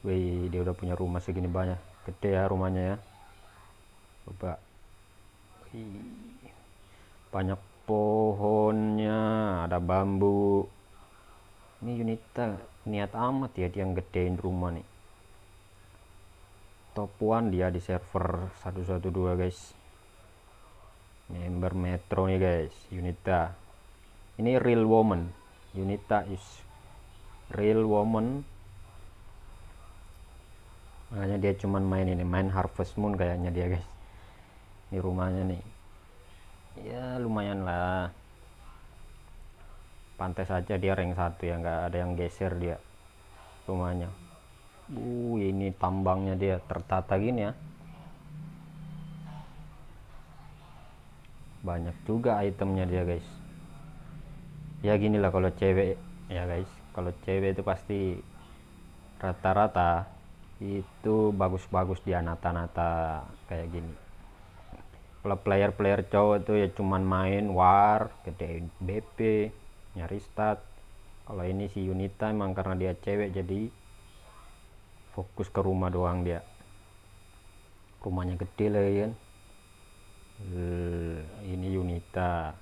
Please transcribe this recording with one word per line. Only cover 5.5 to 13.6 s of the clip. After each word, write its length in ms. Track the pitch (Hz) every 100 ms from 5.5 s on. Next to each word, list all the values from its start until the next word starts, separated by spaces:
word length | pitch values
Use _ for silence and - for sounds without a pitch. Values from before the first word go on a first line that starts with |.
| - -
Wih, 240 | 113 110 98 - - - - - - - - - - - - -
banyak 240 | 98 95 98 - - -
pohonnya, 1300 | 107 104 107 110 101 104 107 107 107 107 107 107 110 110 110 107 90 85
ada 80 | 87
bambu. 880 | 87 92 98 98 101 101 101 101 98 - - - - - - - - - - -
Ini 240 | 113 120
Junita 560 | 113 113 - - 117 95 - - -
niat 240 | 104 101 113
amat 400 | 123 135 131
ya 160 | -